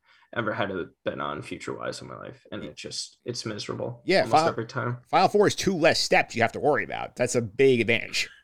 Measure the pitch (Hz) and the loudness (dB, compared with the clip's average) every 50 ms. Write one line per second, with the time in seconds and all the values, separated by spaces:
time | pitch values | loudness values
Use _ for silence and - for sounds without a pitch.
0 | _ _ _ _ _ _ - - 113 107 107 117 110 98 95 92 82 - _ _ | _ _ _ _ _ _ -6 -6 -4 -4 -2 -4 -4 -4 -4 -6 -8 -8 _ _
1 | - - - - - 73 73 73 - - - - - - 65 57 58 64 65 - | -8 -8 -6 -6 -6 -6 -6 -8 -10 -10 -12 -12 -10 -10 -10 -8 -8 -8 -8 -10
2 | 62 62 64 52 50 - - - _ - - 104 82 - - - - - 127 - | -12 -14 -16 -16 -16 -16 -18 -20 _ -14 -12 -12 -12 -12 -14 -14 -14 -12 -10 -10
3 | - - _ _ - - 120 - - 113 107 110 113 - 117 110 110 120 123 - | -12 -12 _ _ -10 -10 -8 -8 -8 -8 -8 -8 -8 -8 -8 -6 -6 -8 -8 -6
4 | - - 180 190 - 113 113 151 160 165 - - 113 - - 123 117 120 123 123 | -2 2 2 2 4 4 4 4 4 4 0 -2 -6 -6 -6 -6 -4 -4 -6 -8
5 | - _ - 160 190 185 - 208 208 156 - - - 190 196 165 151 160 - - | -4 _ 2 4 4 6 6 6 4 4 4 2 0 0 2 4 4 4 4 2
6 | - - - 170 - - - 113 113 113 - 104 92 143 147 117 95 71 60 57 | 2 2 2 2 2 0 0 0 0 0 0 0 0 2 2 2 0 -4 -6 -8
7 | 60 - - - 123 120 - 127 117 104 - - 139 135 131 120 113 101 117 107 | -8 -8 -4 -2 -2 0 0 0 -2 0 2 4 6 6 6 6 4 2 2 0
8 | - - - - - - - - | 0 -2 -4 -4 -4 -4 -8 -18